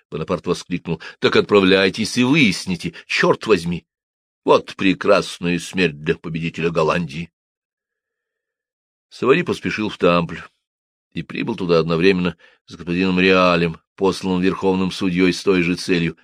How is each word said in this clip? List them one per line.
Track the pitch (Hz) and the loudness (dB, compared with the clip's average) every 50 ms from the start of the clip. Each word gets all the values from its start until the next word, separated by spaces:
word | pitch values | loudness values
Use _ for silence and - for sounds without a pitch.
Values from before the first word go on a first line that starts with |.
| _ _ | _ _
Бонапарт | - 80 80 - 90 82 - | -12 -10 -6 -6 -6 -6 -4
воскликнул: | 90 82 - - - 87 82 - 87 82 - - - - _ | -4 -6 -6 -6 -8 -8 -8 -6 -6 -8 -8 -8 -16 -6 _
"Так | 127 117 - | -2 2 2
отправляйтесь | 110 90 - 107 101 95 92 95 95 98 98 92 110 107 - - | 2 2 4 4 4 6 6 4 4 4 0 -2 -4 -6 -4 -2
и | 120 123 | 0 2
выясните, | 127 147 165 131 98 85 - - 185 180 - - - - - - | 2 4 4 4 2 0 -2 -4 -6 -6 -6 -6 -10 -12 -12 -10
чёрт | - - - 175 175 - - - | -6 -4 0 0 0 0 0 0
возьми! | 110 101 87 85 85 87 82 - _ _ _ _ _ _ _ _ _ _ _ _ | 0 0 0 0 -4 -6 -6 -10 _ _ _ _ _ _ _ _ _ _ _ _
Вот | - 143 117 - - - | 2 2 2 2 -4 -8
прекрасная | - 98 95 87 - - 101 98 87 82 - - - 90 87 87 85 | -2 0 0 0 0 2 2 2 2 2 -2 -8 -6 -4 -4 -4 -4
смерть | - - - 95 90 80 73 73 | -6 -6 -4 -2 -2 -2 -2 -4
для | 76 80 82 | -4 -4 -4
победителя | - - 87 80 80 80 82 - 80 80 85 | -4 -6 -10 -8 -6 -8 -8 -6 -4 -4 -2
Голландии!" | 82 82 78 76 76 87 85 71 65 - - - _ _ _ _ _ _ _ _ _ _ _ _ _ _ _ _ _ _ _ _ _ _ _ _ _ _ _ _ _ _ _ _ _ _ _ _ | 0 0 0 0 0 -2 -4 -6 -8 -12 -12 -14 _ _ _ _ _ _ _ _ _ _ _ _ _ _ _ _ _ _ _ _ _ _ _ _ _ _ _ _ _ _ _ _ _ _ _ _
Савари | - - 107 123 151 175 170 | -10 -2 2 2 2 2 2
поспешил | - 95 - - 92 - 107 107 98 | -2 -6 -4 -4 -6 -4 -4 -6 -6
в | - | -4
Тампль | - 95 87 87 87 85 82 85 82 - - _ _ _ _ _ _ _ _ _ _ _ _ _ | 0 2 2 4 2 0 -2 -8 -14 -16 -20 _ _ _ _ _ _ _ _ _ _ _ _ _
и | 85 | -12
прибыл | 80 - - - - - 107 | -12 -10 -8 -6 -6 -6 -6
туда | 90 95 85 85 82 | -6 0 2 2 2
одновременно | 80 82 85 82 90 98 95 90 90 87 82 - - _ _ _ _ | 2 2 0 2 4 2 2 2 0 -4 -4 -8 -16 _ _ _ _
с | - - | -20 -20
господином | 85 80 87 87 90 95 92 90 90 | -12 -8 -4 -2 0 0 2 2 4
Реалем, | 92 95 92 92 92 90 87 85 85 82 82 - _ _ _ | 4 4 6 6 4 4 4 2 0 -2 -4 -8 _ _ _
посланным | - 95 92 87 - - 95 92 90 | -2 -2 -2 0 -2 -4 -2 -2 0
верховным | 90 95 87 - 98 95 92 95 95 90 | 0 0 -2 0 0 0 0 0 -2 -2
судьёй | - - 101 92 87 90 92 90 85 | -4 -4 -4 -2 2 2 2 2 2
с | - - | 0 0
той | 101 95 90 | 2 2 2
же | 85 87 90 | 2 0 -2
целью | - - - 92 85 85 78 - - | -4 -2 -2 0 0 0 -2 -4 -8